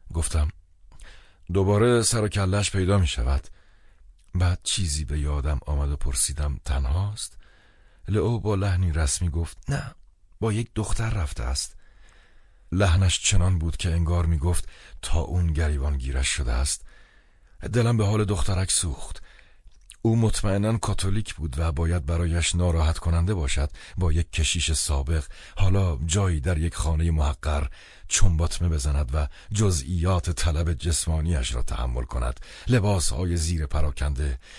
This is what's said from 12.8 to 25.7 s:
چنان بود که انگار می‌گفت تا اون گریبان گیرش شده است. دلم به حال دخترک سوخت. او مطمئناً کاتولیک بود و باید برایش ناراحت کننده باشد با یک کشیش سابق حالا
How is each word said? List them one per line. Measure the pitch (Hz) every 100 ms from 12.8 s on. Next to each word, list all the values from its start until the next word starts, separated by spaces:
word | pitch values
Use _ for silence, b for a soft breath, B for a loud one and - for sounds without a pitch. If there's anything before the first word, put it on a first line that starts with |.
| 98 85 92 -
چنان | - 98 90 90
بود | 80 -
که | 90
انگار | 82 80 87 85
می‌گفت | 80 82 87 - B B B
تا | - 85
اون | - 90 85
گریبان | 78 80 71 69 69
گیرش | 64 67 67
شده | - 60
است. | 60 69 - b b b b b b b b 113
دلم | 110 117 117
به | 101
حال | 107
دخترک | 101 98 - 95 92
سوخت. | - 87 - - - b b b b b - - -
او | 113 113
مطمئناً | 113 - 104 98 104 113
کاتولیک | - 101 95 107 107
بود | - 78 65
و | 82
باید | 71 82 87 73
برایش | 82 85 82 80
ناراحت | 87 90 82 78 78
کننده | - 85 87
باشد | 101 71 - 69 B B -
با | 82
یک | 80 80
کشیش | - 78 82 73
سابق | 78 - 71 67 80 - B B -
حالا | 98